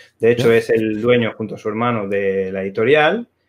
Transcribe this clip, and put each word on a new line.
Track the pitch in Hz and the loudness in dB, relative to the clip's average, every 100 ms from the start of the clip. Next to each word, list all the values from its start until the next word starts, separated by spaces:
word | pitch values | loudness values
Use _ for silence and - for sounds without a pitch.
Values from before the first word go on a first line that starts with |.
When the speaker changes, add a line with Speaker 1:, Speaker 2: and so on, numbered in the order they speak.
| - _ | -20 _
Speaker 1:
De | 113 | 2
hecho, | 120 117 | 2 4
Speaker 2:
Ya. | 117 | 2
Speaker 1:
es | 113 | 2
el | 113 110 107 | 0 0 -2
dueño | 117 123 110 - | 2 2 0 -4
junto | 104 104 | -10 -8
a | |
su | 110 | -8
hermano | 107 120 113 98 | -4 -2 -2 -2
de | 98 98 95 95 | -2 -2 -2 -4
la | 95 | -4
editorial | 98 98 113 151 151 214 240 _ | -6 -2 2 4 2 -2 -8 _